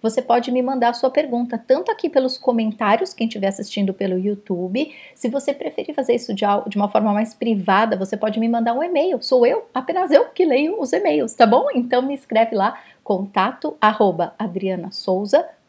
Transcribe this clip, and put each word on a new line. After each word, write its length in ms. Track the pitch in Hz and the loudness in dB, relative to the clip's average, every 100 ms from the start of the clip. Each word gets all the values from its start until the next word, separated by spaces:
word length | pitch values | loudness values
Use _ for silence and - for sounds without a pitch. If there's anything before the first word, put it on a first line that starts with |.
você 220 | 220 - | 0 -2
pode 300 | - 247 240 | 2 0 2
me 100 | 247 | -2
mandar 280 | 247 262 233 | 0 2 0
a 20 | |
sua 180 | 233 262 | 2 0
pergunta, 480 | 277 302 240 240 220 | 0 0 -2 -4 -6
tanto 320 | - 269 370 | 0 0 2
aqui 180 | 440 311 | -2 0
pelos 300 | 285 262 - | 2 0 0
comentários, 760 | - 233 220 214 214 214 370 | 0 2 0 0 2 2 0
quem 140 | - 226 | -4 -4
estiver 220 | 214 196 | -2 -2
assistindo 440 | 196 208 - 196 | -2 -8 -2 -2
pelo 240 | 190 196 185 | 0 -2 0
YouTube. 800 | 196 202 - 180 185 208 302 - - - | -2 -4 -4 -4 -2 -4 -4 -8 -20 -8
Se 120 | 240 | -4
você 240 | 277 277 | -2 -4
preferir 400 | 277 - - - | -4 -6 -6 -6
fazer 220 | 294 262 | -4 0
isso 180 | 240 - | -2 -2
de 120 | 202 | -2
al-, 240 | 208 202 214 | 0 0 -2
de 80 | 202 | -2
uma 120 | 202 | 0
forma 240 | 214 214 | 2 0
mais 220 | 208 226 | 0 -2
privada, 640 | - 226 208 185 196 220 208 | -4 -2 -2 2 2 2 -2
você 200 | 190 220 | -4 -4
pode 220 | 220 214 | -4 -2
me 100 | 226 | 0
mandar 260 | 233 233 | 0 0
um 100 | 240 | -2
e-mail. 360 | 349 339 349 294 | -2 0 0 -2
Sou 240 | - 254 | 2 4
eu, 220 | 240 440 - | 4 2 -4
apenas 380 | 262 262 339 370 | -8 -4 -2 4
eu, 140 | 277 - | 4 4
que 180 | - | 0
leio 360 | 349 262 311 427 | 2 2 0 -2
os 120 | 262 | -2
e-mails, 420 | - 392 294 226 | 0 2 0 -2
tá 100 | - | 4
bom? 220 | 226 247 571 | 4 4 2
Então, 280 | 480 240 247 | -2 0 -2
me 120 | 262 | -2
escreve 400 | 277 - 220 226 | -8 -2 0 0
lá, 240 | 226 202 - - _ | 0 -2 -4 -20 _
contato 760 | - 190 196 - 196 262 311 - | -4 -4 -2 -2 -2 -4 -10 0
arroba 520 | 214 208 202 170 170 - | 0 4 2 2 -4 -4
adriana 540 | 208 180 190 180 170 | -8 -4 -4 -4 -8
souza 520 | - - 185 202 285 - - | -8 -4 -2 2 2 2 -12